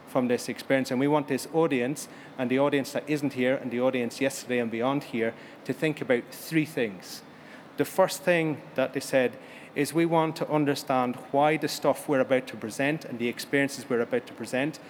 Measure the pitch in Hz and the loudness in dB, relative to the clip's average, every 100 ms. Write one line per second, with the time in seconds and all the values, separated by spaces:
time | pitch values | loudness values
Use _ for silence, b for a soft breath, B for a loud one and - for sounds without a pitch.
0 | - 135 123 120 - 117 - 135 131 127 | -4 0 2 0 -2 -8 0 0 2 0
1 | 143 151 139 131 - 160 165 139 120 156 | 2 2 2 -2 0 2 2 2 0 -2
2 | - B B - 123 131 143 143 131 123 | -8 B B -4 0 4 4 2 0 -4
3 | - 151 143 127 123 135 131 120 127 127 | -2 0 0 0 2 2 -2 0 0 2
4 | 120 - 135 - - 123 117 113 123 139 | -2 0 -2 -2 -2 -2 0 0 0 0
5 | - 117 113 - B B - 131 160 147 | -2 -2 0 -2 B B -8 -2 -2 -2
6 | 120 123 - - - 160 147 - 113 92 | 0 0 0 -12 -2 0 0 -2 -4 -4
7 | - - - B B B B - - - | -14 -16 -18 B B B B -4 -2 2
8 | 185 - - 175 160 139 - - 131 143 | 2 2 2 2 2 -2 -6 -2 -2 -2
9 | - 135 123 - B B B - 143 156 | 0 2 2 0 B B B -2 0 2
10 | 170 165 160 147 160 151 143 143 - 127 | 4 4 2 0 0 2 2 2 0 2
11 | 123 120 - 139 151 151 151 - 151 131 | 2 -2 -2 2 4 4 0 0 0 0
12 | - 139 131 131 127 110 110 104 139 156 | 2 2 4 2 0 -6 -8 -2 0 0
13 | - 117 120 117 - 143 139 - - 120 | -4 -4 -2 -2 0 2 2 -2 -2 0
14 | 117 123 - - 117 127 143 156 B | 2 0 -2 -8 -4 -2 -2 -4 B